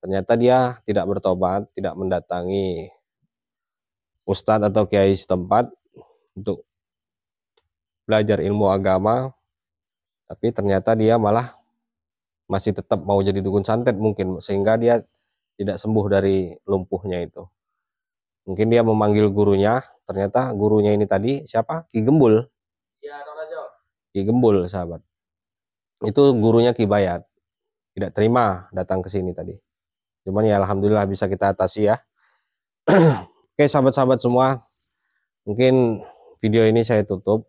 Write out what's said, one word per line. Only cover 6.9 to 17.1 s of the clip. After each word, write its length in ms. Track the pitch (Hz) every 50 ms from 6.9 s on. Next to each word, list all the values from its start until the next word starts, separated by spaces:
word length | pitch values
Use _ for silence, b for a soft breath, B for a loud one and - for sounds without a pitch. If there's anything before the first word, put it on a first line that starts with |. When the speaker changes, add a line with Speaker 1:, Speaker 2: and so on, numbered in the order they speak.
| _ _ _ _ _ _ _ _ _ _ _ _ _ _ _ _ _ _ _ _ _ _ _
Speaker 1:
belajar 400 | - 110 107 104 107 107 95 80
ilmu 240 | 95 104 104 107 98
agama, 640 | 95 98 98 95 95 92 95 107 113 123 131 135 - _ _ _ _ _ _ _ _ _ _ _ _ _ _ _ _ _ _ _
tapi 240 | - _ - 117
ternyata 480 | 117 - 101 101 98 95 92 - 113 110
dia 160 | 110 110 113
malah 400 | 117 110 104 104 113 123 123 - _ _ _ _ _ _ _ _ _ _ _ _ _ _ _ _ _ _ _
masih 240 | 98 95 - 110 98
tetap 240 | - - _ 113 98 - 98
mau 160 | 104 98 98
jadi 160 | 98 98 98
dukun 240 | 95 98 95 104 98
santet 320 | - 110 117 120 127 113
mungkin, 480 | 95 107 110 104 - 98 92 92 87 -
sehingga 320 | - 101 98 98 107 110
dia 240 | 117 117 117 120 117 - _ _ _ _ _ _ _ _ _ _
tidak 240 | _ 101 101 98 87
sembuh 320 | - 107 110 110 98 101
dari 400 | 101 98 95 98 98 95 92 87 87 - _ -
lumpuhnya 560 | 98 95 90 _ - 92 95 101